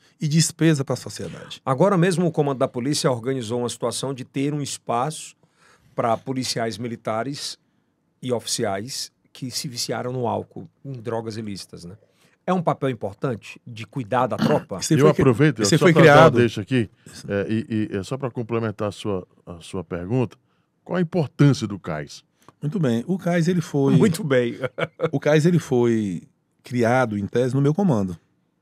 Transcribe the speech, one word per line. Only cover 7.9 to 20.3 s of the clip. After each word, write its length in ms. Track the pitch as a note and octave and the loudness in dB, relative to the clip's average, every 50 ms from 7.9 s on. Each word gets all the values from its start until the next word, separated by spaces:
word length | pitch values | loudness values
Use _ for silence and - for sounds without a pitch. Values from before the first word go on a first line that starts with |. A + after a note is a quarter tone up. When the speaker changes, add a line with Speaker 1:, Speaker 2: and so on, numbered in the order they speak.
| _ _ _ _ _ _ | _ _ _ _ _ _
Speaker 2:
e 100 | - B2 | -6 -4
oficiais 800 | A#2+ A2 - - - - A#2 G#2 G2 G2 A2 C3+ - - - - _ _ _ _ | -4 -4 -4 -4 -4 -4 -2 -2 -4 -6 -8 -8 -10 -10 -10 -12 _ _ _ _
que 180 | - - C3+ B2 | -16 -14 -12 -10
se 160 | - - - | -8 -8 -8
viciaram 440 | C#3+ A#2+ A#2 - - A#2+ A2+ A#2 B2 | -8 -8 -8 -6 -6 -6 -6 -6 -6
no 160 | B2+ B2+ A#2+ | -4 -4 -2
álcool, 400 | G#2+ G2+ G2+ G2+ - - A2 G2 - _ _ - | -2 -2 -4 -6 -8 -12 -16 -16 -16 _ _ -14
em 80 | C#3 C3+ | -14 -14
drogas 440 | A#2+ G#2 A#2+ A2+ A#2 A2 A2+ G#2 | -10 -8 -6 -6 -6 -6 -8 -8
ilícitas, 480 | A2+ A2+ G#2 G2 E2+ - - - F2 E2+ | -10 -8 -10 -10 -12 -14 -16 -18 -18 -18
né? 100 | F2 G2 - _ _ _ _ _ _ _ _ _ | -18 -18 -20 _ _ _ _ _ _ _ _ _
É 80 | - F#3 | -2 -2
um 80 | F#3 E3 | 0 0
papel 260 | D#3+ C#3 - C#3+ C3+ | -2 -4 -2 -4 -4
importante 720 | B2 - - - G#2 - - C3+ A#2 G2 - - - - - | -4 -4 -8 -10 -8 -6 -6 -6 -6 -8 -12 -16 -20 -20 -18
de 200 | B2 A#2 G#2+ A#2+ | -16 -16 -14 -14
cuidar 400 | - - C#3+ B2+ G2 B2+ B2 B2+ | -12 -10 -10 -6 -2 0 0 0
da 80 | A2+ G#2+ | 0 -2
tropa? 440 | - - D3 D3+ C#3+ - - G2 F2 | 0 0 2 2 0 -2 -4 -10 -6
Speaker 1:
Isso 140 | - - D#3+ | -2 2 4
Speaker 3:
Eu 40 | B2 | 4
Speaker 1:
foi 140 | C#3+ D#3 - | 6 4 4
cri-, 80 | - | 4
Speaker 3:
aproveito, 400 | - C3+ A#2 A#2 D3 D#3 B2+ - | 4 4 4 4 4 2 2 2
Speaker 1:
isso 160 | G#2+ G2 E3 | 2 2 4
Speaker 3:
só 80 | D3+ - | 6 6
Speaker 1:
foi 80 | F#3 D#3+ | 6 8
Speaker 3:
pra 80 | D3+ | 8
dar 60 | D3+ D3+ | 10 10
uma 60 | C#3+ | 10
Speaker 1:
criado. 220 | D3+ E3 D#3+ B2 A#2 | 10 10 8 8 6
Speaker 3:
deixa 220 | A#2+ A2 - A2 | 2 2 0 -4
aqui, 280 | G2 - C3 B2 G#2+ - _ _ - - - - - | -4 0 0 0 0 -2 _ _ -20 -20 -20 -14 -8
é, 180 | - G2+ G2+ F#2 | -4 -2 -2 -2
e, 420 | - A2 A2 - - A2+ G#2+ G#2+ - | -2 -2 -4 -2 -2 -2 -2 -2 -2
e 60 | - | -4
é 40 | G2+ F#2 | -6 -6
só 140 | - C3+ | -6 -8
pra 140 | C3 C#3 A#2+ | -6 -6 -6
complementar 560 | - B2+ A#2 A2+ A#2 A2+ A2+ A2 G2+ - G#2+ | -6 -8 -6 -4 -4 -2 -2 -4 -4 -4 -4
a 40 | G2+ | -6
sua, 340 | F#2+ - - G#2+ G2 F#2 - - _ _ _ | -6 -6 -6 -4 -4 -4 -6 -10 _ _ _
a 140 | - F2 E2+ | -18 -18 -18
sua 220 | E2 - - F#2 E2 | -14 -12 -10 -10 -8
pergunta, 520 | - F2+ E2+ F2 F#2+ A#2+ C3 A#2+ - | -8 -8 -8 -6 -2 -2 -2 -2 -2